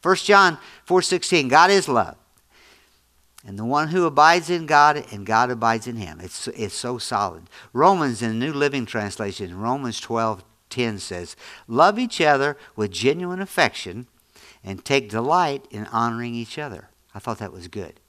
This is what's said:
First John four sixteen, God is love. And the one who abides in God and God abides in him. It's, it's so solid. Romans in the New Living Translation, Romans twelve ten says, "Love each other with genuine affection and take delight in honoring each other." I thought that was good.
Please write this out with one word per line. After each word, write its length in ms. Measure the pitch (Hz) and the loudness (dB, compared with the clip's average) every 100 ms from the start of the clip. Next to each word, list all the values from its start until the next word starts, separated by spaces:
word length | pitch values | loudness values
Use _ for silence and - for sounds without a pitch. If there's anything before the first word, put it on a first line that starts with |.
First 240 | 170 185 - | 2 0 6
John 320 | 202 190 156 - - - | 8 8 2 -12 -20 0
four 160 | 185 | 2
sixteen, 460 | 175 180 - 180 131 | 2 -2 2 2 4
God 240 | 139 180 | 6 6
is 160 | 196 165 | 4 4
love. 300 | 123 98 - _ _ _ _ _ _ _ _ _ _ _ - 107 | 0 0 -6 _ _ _ _ _ _ _ _ _ _ _ -20 -16
And 140 | 98 | -10
the 60 | 113 | -2
one 240 | 143 156 | -2 0
who 160 | 180 175 | 0 2
abides 440 | 143 151 175 156 | 6 6 6 2
in 160 | 175 156 | -4 2
God 400 | 147 147 147 - | 6 6 4 -6
and 140 | 104 101 | -14 0
God 240 | 113 123 | 2 2
abides 340 | 120 113 113 113 | 0 0 -2 -4
in 120 | 117 | -10
him. 240 | 92 78 | -10 -12
It's, 260 | 90 - - | -16 -12 -12
it's 260 | - 104 | -8 -8
so 240 | - 123 120 | -8 -8 -8
solid. 520 | - 110 101 82 87 - - | -4 -2 -2 -6 -20 -20 -10
Romans 480 | 120 160 190 147 113 | 2 4 4 0 -2
in 180 | 117 110 | -4 -4
the 60 | 135 | -4
New 80 | |
Living 320 | 143 143 135 113 | -2 -2 -2 -6
Translation, 760 | 113 104 - 104 98 92 90 | -6 -6 -6 -8 -8 -12 -8
Romans 400 | 110 135 131 110 | -4 -4 -4 -8
twelve 460 | - 113 113 101 - _ _ | -6 -2 -2 -4 -12 _ _
ten 280 | - 120 104 | -6 -4 -4
says, 380 | - 90 85 - - - - | -10 -12 -12 -16 -20 -20 -6
"Love 320 | 117 170 214 | 2 2 2
each 220 | 247 - | -6 0
other 360 | 156 143 143 143 - - | 2 4 2 -4 -14 -6
with 140 | 104 | -6
genuine 500 | 90 120 165 180 180 | -2 -2 0 -4 -8
affection 680 | 196 - 135 - - 92 123 _ _ _ - _ | -8 -2 -2 -2 -12 -14 -16 _ _ _ -20 _
and 220 | 95 98 - | -12 -12 0
take 240 | 139 107 | 0 0
delight 560 | 110 123 170 165 139 - | -6 0 0 0 -4 -10
in 160 | 107 104 | -14 -8
honoring 480 | 113 117 117 120 117 | -4 -2 -4 -8 -10
each 220 | 113 - | -10 -12
other." 320 | 147 95 - _ _ | -12 -14 -18 _ _
I 60 | 104 | -14
thought 200 | - 107 | -10 -8
that 120 | 104 | -10
was 160 | 95 87 | -12 -16
good. 320 | 107 87 - | -12 -14 -16